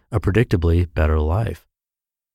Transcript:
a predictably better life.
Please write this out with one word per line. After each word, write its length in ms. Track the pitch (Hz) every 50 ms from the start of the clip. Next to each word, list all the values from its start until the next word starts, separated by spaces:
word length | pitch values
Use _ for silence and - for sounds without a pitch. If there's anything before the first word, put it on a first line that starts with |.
| _ _
a 80 | - 107
predictably 720 | - 101 92 107 110 - - 92 80 85 82 87 87 82 -
better 260 | 78 78 78 78 78
life. 480 | 76 78 82 101 117 - 85 - _ _ _ _ _ _ _ _ _ _ _ _ _ _ _